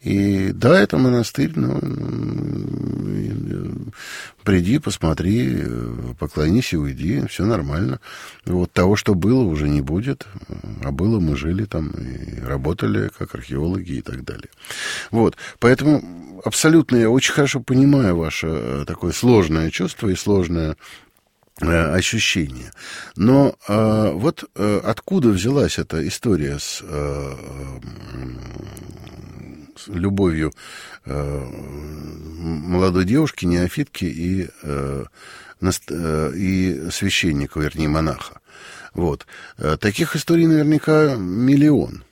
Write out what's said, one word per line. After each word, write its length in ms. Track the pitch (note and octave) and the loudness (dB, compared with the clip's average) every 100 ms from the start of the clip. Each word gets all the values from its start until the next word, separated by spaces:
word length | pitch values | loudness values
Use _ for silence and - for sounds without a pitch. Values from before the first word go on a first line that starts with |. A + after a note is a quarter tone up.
И 480 | G2 G2 G2+ G2 F#2+ | 0 2 2 2 0
да, 260 | F#2+ A2+ F#3+ | 2 6 6
это 200 | G3+ D3+ | 6 4
монастырь, 540 | C3 B2 A2+ - D3 D#3+ | 4 4 0 0 -2 0
но, 220 | B2 C3 | -2 -2
м, 2250 | - B2+ - A#2+ A#2+ - - - - G1+ - G1+ G1+ G1+ G#1 - - G1+ G1+ - - - - - - - | -4 -4 -6 -4 -4 -4 -4 -4 -6 -6 -6 -4 -4 -4 -4 -4 -6 -6 -6 -8 -10 -14 -16 -14 -16 -8
приди, 340 | - F#2+ F2 C3+ | 2 4 4 2
посмотри, 800 | D3 G2+ E2 D#2 F2 A2 F2+ B1+ | 0 -2 0 0 2 2 2 0
э, 300 | D2 A#1 A#1 A#1 A#1+ A#1+ | -2 -4 -6 -6 -8 -6
поклонись 540 | D2+ - D2+ G2+ - | -6 0 2 4 2
и 20 | E2+ | -2
уйди, 500 | C#2+ B1+ D2+ C3+ A#2 | -2 -2 -2 -2 -2
все 160 | - F#2 | -2 0
нормально. 540 | A2+ C#2+ D2+ G#2+ C3 - - - - - | 0 0 -2 -2 -4 -10 -18 -18 -14 -4
Вот 240 | F2+ F2 | -2 0
того, 240 | - F#2 G#2 | 2 4 4
что 180 | - | 2
было, 280 | F#2+ F#2 B2+ | 2 4 4
уже 240 | A2+ D2+ D2 | 2 2 2
не 120 | D2 | 2
будет. 440 | C#2 E2 B2 C3+ - G2 - - - G#1+ | 0 -2 -2 -6 -10 -18 -14 -14 -12 -8
А 60 | C2 | -6
было, 280 | C#2 F#2 A2+ | 0 2 2
мы 160 | E2 C#2 | 2 0
жили 280 | D2 F2+ | -2 -2
там 260 | G#2 E2+ D2+ | -2 -4 -4
и 500 | - C2 B1+ - - | -6 -10 -10 -10 -8
работали 680 | - C#3 C3 F2 A2 G#2 G#2 - | -6 -4 -2 -2 0 0 -2 -6
как 160 | - | -10
археологи 580 | - B1 C2+ D#2+ F#2+ F2 | -10 -8 -4 -2 -2 -4
и 100 | C2+ | -8
так 220 | - B1+ | -8 -12
далее. 240 | B1+ - - _ - - - - - | -10 -14 -14 _ -14 -10 -8 -8 -4
Вот. 260 | A2 G#2+ - - - | 2 2 2 -16 0
Поэтому 800 | A#2 B2+ C3+ G2+ - F2 E2+ F#2 | 4 6 6 2 2 -14 -16 -6
абсолютно 520 | - - D#3+ E3 D3+ B2 | -4 2 6 6 6 4
я 140 | A2+ | 6
очень 220 | B2 - | 4 2
хорошо 260 | - C#3 C3+ | 2 0 0
понимаю 560 | A#2 C3 C#3 C#3 A#2 F2 | 0 4 6 6 4 2
ваше, 300 | D#2+ - E2 | 0 -2 -4
э, 340 | D#2 A#1 C2+ D2 | -4 -2 -4 -4
такое 260 | F2 F2 | -4 -4
сложное 580 | D#2 A#2+ A#2+ E2+ D#2+ D#2+ | 0 6 6 6 2 0
чувство 380 | - - - G#2+ | -2 -6 -2 -2
и 60 | F#2 | -2
сложное, 600 | - G2+ F2 E2+ D#2 D#2+ - - _ _ _ _ _ - | 2 2 2 0 -2 -4 -12 -20 _ _ _ _ _ -6
э, 340 | D#2 E2+ D#2+ | 0 2 4
ощущение. 760 | E2+ F#2+ A2+ - - D2 B1+ A#1+ - - - - - | 2 0 0 0 0 -2 -6 -16 -18 -16 -16 -16 0
Но, 380 | G2+ C3+ C#3 - - | 4 6 4 2 -2
э, 420 | G#2 A2 A2 G#2+ | 2 4 4 2
вот, 300 | D#2 B2+ E3+ - | 2 -2 -2 -10
э, 260 | - G#2 G#2 | -2 0 0
откуда 440 | - A2+ - F#3+ B2 | 0 -4 -2 2 4
взялась 480 | F#2+ G#2 C#3 G2 - | 4 2 2 2 0
эта 280 | E2 E2 D2+ | -4 -4 -4
история 520 | - B2+ F#2 C#2+ C#2+ | -4 0 2 0 -4
с, 200 | - - | -8 -10
э, 520 | - D2+ C#2+ C#2+ C#2 C2+ - C2+ C2+ B1+ A#1+ - C2 | -8 -6 -4 -4 -8 -10 -12 -12 -12 -12 -14 -16 -14
м, 240 | B1+ B1+ B1 A#1+ - - - - - - - - - - - - - | -12 -12 -12 -14 -14 -14 -14 -16 -18 -18 -18 -18 -18 -18 -18 -20 -20
с 120 | - | -10
любовью, 640 | F2 F#2+ G2 F#2+ D#2+ D#2 - - - - - | -2 0 2 2 2 -2 -4 -20 -18 -18 -20
э, 80 | - | -8
м, 1600 | C#2+ C#2+ C#2+ C2 - C#2+ C#2+ D2+ D2+ D2+ D#2 D#2 D#2+ E2 D#2+ D#2 | -6 -4 -6 -8 -12 -12 -12 -12 -12 -14 -14 -14 -10 -6 -6 0
молодой 340 | F2+ F#2+ F2+ | 2 4 4
девушки, 400 | F#2 B2+ D#3 - F2 | 2 2 2 0 0
неофитки 580 | F2 F2 - C#3+ - | 2 0 -2 -6 -4
и, 440 | F2+ D#2 F2 F#2+ F2 - | -6 -4 -2 -2 -4 -8
э, 420 | D#2 C#2+ C#2 C#2 - _ - - - - | -6 -4 -4 -6 -8 _ -20 -20 -20 -4
наст-, 300 | F#2 F#2 - | -2 -2 -4
э, 420 | D#2 E2 D#2 D#2 D#2 | -6 -2 0 -2 -2
и 540 | F#2+ F#2+ F#2 D2 E2 | 0 2 0 -2 -6
священника, 680 | - G2 - G2+ D2 C#2+ - | -4 -2 0 0 0 -2 -2
вернее, 280 | D2+ - D#2 | -4 -2 0
монаха? 520 | D2+ D#2+ C2 - - _ - - - - | 2 0 -4 -10 -18 _ -20 -20 -20 -14
Вот. 320 | - E2+ C#2 - - - - | -2 -2 -2 -8 -20 -20 -6
Э, 180 | - D#2 | -2 0
таких 380 | G#2 G#2 E3 E3 | -2 -2 -2 -2
историй 300 | - E3+ E3 | 2 4 6
наверняка 720 | D#3 D3+ D3+ - D#3 D#3 B2+ | 4 4 2 4 4 4 2
миллион. 880 | F#2 F#2+ B2+ C#3 D3+ C#3 C2 A1+ - | -2 0 4 6 6 6 2 -6 -18